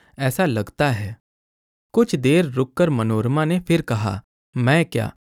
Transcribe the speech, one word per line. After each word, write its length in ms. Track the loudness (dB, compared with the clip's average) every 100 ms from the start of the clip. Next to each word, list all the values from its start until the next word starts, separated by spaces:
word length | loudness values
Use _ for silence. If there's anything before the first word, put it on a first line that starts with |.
| _ -6
ऐसा 260 | -4 0 -2
लगता 460 | 0 -4 -2 -2
है।" 260 | 0 -6 -10 _ _ _ _ _ _ _
कुछ 220 | 0 2 2
देर 300 | 2 2 2
रुककर 440 | -2 -4 0 0
मनोरमा 560 | 2 0 0 0 0 0
ने 140 | -2
फिर 220 | 0 -2
कहा, 420 | 0 -4 -2 -6 _ _ _ -2
"मैं 280 | 2 2 2
क्या, 300 | -2 -6 -10